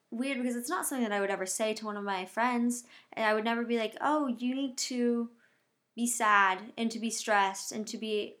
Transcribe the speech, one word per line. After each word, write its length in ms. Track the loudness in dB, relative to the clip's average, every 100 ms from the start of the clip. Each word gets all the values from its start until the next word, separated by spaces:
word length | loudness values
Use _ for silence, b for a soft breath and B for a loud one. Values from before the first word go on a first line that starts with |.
| -10
weird 280 | -6 -4 -2
because 180 | -2 -4
it's 120 | -4
not 160 | -4 -2
something 160 | -2 0
that 80 |
I 60 | 0
would 100 | 0
ever 140 | -2
say 300 | -2 -2 -2
to 100 | -2
one 120 | -6 -6
of 80 |
my 200 | -4 -4
friends. 600 | -4 0 2 2 0 0 -8 B B
And 140 | 0 2
I 80 |
would 100 | 2
never 200 | 2 0
be 140 | 0 0
like, 180 | 0 -2
"Oh, 260 | 0 2 0
you 280 | -2 -2
need 240 | -2 -2 -4
to 500 | -4 0 2 2 -2 b b b b b _
be 120 | -4 -2
sad 640 | 2 6 8 6 2 -4 -2
and 120 | -2
to 60 | -2
be 120 | -4
stressed 600 | -4 2 4 4 0 -8
and 140 | -8 -8
to 100 | -6
be 380 | -4 -2 -4 -10